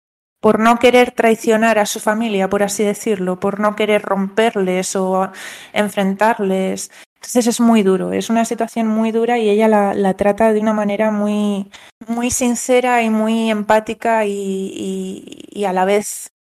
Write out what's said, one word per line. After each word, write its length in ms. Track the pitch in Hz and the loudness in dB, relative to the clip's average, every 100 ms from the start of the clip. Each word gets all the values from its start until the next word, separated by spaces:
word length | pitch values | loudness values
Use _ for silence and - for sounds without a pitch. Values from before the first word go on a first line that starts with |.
| _ _ _ _ | _ _ _ _
por 200 | 214 214 | 2 4
no 200 | 220 240 | 4 4
querer 320 | 254 247 247 | 4 6 4
traicionar 680 | - 226 220 226 220 226 214 | 2 2 2 2 2 2 2
a 60 | 208 | 0
su 140 | 220 | -2
familia, 500 | 214 214 226 196 190 | -2 -2 -2 -2 0
por 140 | 196 | 0
así 200 | 202 196 | -2 -2
decirlo, 560 | 208 202 - 202 180 180 | -2 -2 -4 -2 -2 -2
por 200 | 202 202 | -4 -2
no 160 | 208 208 | -2 0
querer 260 | 214 208 | 0 0
romperles 960 | - 196 196 196 226 220 185 185 185 196 | 0 -2 -2 0 0 0 -2 -2 -2 -2
o 360 | 185 185 190 190 - - - | -2 -2 -2 -6 -18 -18 -8
enfrentarles. 1160 | - 208 202 196 196 214 233 196 190 190 196 - - - _ | -4 -2 0 -2 2 2 2 0 -2 -2 -4 -10 -16 -20 _
Entonces 320 | - 247 226 | -4 0 0
es 120 | 233 | 2
muy 240 | 233 226 | 4 4
duro, 300 | 190 190 180 | 4 2 0
es 160 | 190 196 | -4 -2
una 160 | 226 226 | -2 -2
situación 420 | 220 226 - 220 | -2 -6 -4 -2
muy 240 | 220 226 | 0 0
dura 260 | 226 226 240 | 0 0 0
y 120 | 214 | 2
ella 180 | 208 220 | 2 4
la, 260 | 208 202 | 4 2
la 200 | 196 196 | 0 0
trata 400 | 190 202 202 226 | 2 0 2 2
de 60 | 214 | 2
una 140 | 220 | 0
manera 380 | 214 208 202 214 | 0 -2 0 0
muy, 580 | 208 208 208 208 202 196 - - _ 226 | 0 -2 0 -2 -2 -6 -14 -20 _ -8
muy 220 | 233 240 | -4 -4
sincera 720 | - 247 240 - 247 247 240 | -2 -2 -2 0 2 2 2
y 60 | 226 | 2
muy 400 | 220 220 226 226 | 0 0 0 0
empática 760 | 214 208 220 214 220 233 226 214 | 0 2 2 2 -4 0 0 0
y, 60 | |
y, 1300 | 202 196 190 190 - 190 190 190 190 - - - - | -4 -4 -4 -6 -8 -8 -6 -8 -10 -14 -20 -16 -6
y 60 | 202 | -4
a 80 | |
la 120 | 180 185 | -2 0
vez 460 | 202 214 - - _ _ | -2 -2 -10 -16 _ _